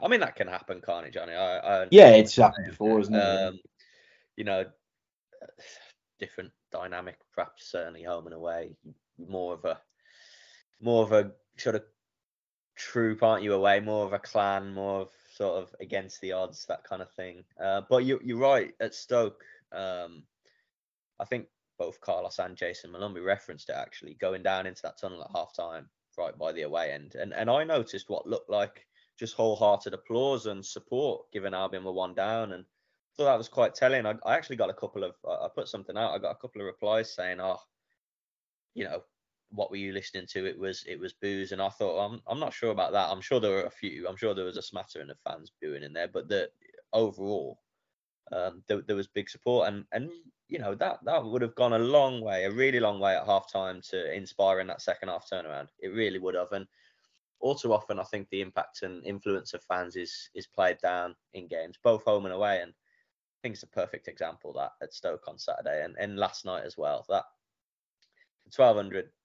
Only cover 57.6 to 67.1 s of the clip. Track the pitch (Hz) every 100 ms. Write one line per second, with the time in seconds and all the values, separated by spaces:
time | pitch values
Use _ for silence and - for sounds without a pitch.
57.6 | 120 104 - 98 92 104 95 98 95 92
58.6 | - - 95 90 90 98 104 95 - 87
59.6 | - 90 87 90 87 - - - - -
60.6 | 92 87 90 90 87 - _ 92 87 85
61.6 | 82 - 120 110 - 104 98 92 104 95
62.6 | 85 - _ _ _ _ _ _ 123 101
63.6 | - - 90 - - 69 82 82 76 69
64.6 | 69 - 73 - 90 76 - 78 - -
65.6 | 71 76 80 - 104 101 95 - 95 90
66.6 | 71 - 73 73 -